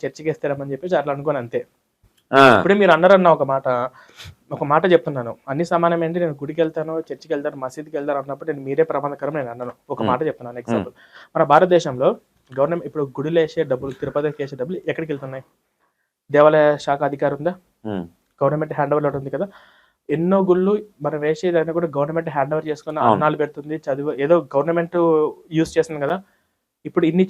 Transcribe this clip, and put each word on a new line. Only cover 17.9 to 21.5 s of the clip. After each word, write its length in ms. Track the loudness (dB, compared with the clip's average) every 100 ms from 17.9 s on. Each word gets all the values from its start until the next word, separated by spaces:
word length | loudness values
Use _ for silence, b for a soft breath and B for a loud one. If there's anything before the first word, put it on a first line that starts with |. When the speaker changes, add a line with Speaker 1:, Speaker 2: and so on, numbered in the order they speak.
| -6 -8 _ _ -2
Speaker 1:
గవర్నమెంట్ 300 | 0 0 -4
హ్యాండ్ 220 | -2 0
ఓవర్లో 160 | 0 0 -4
ఉంది 120 | -6
కదా. 160 | -6 -6 -10 _ _ _ _ -6
ఎన్నో 280 | -2 2 2
గుళ్ళు 420 | 4 2 2 0 -4 -8
మనం 160 | -6 -2
వేసేదైనా 520 | -2 -2 0